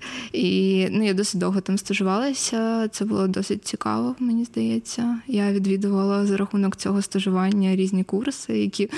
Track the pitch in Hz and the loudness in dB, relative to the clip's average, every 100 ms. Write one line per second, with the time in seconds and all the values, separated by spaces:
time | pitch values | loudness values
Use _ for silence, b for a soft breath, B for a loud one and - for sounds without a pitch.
0 | B 254 233 - 190 190 190 190 185 196 | B -12 -6 0 2 4 4 4 2 2
1 | 208 190 208 180 180 196 190 190 - 196 | 2 2 0 0 0 0 0 -2 0 0
2 | 190 202 277 262 - 226 226 226 220 - | 0 0 0 -2 -2 0 0 0 -2 -2
3 | 208 202 190 190 196 202 - - 214 214 | -2 0 0 0 -2 -4 -6 -6 -2 -2
4 | 247 254 247 226 240 226 226 226 - - | -2 -2 0 0 -2 -2 0 -2 -4 -4
5 | 233 233 - 208 202 196 196 190 202 196 | -2 -2 -2 0 2 2 2 2 2 2
6 | 196 202 202 196 196 202 196 - 190 196 | 2 2 2 0 0 0 0 0 -2 0
7 | 196 196 190 185 190 208 190 185 190 185 | 0 -2 0 2 2 2 2 2 2 0
8 | 185 196 277 - - 220 202 - 202 | 0 -2 -4 -6 -4 -2 -2 -2 -4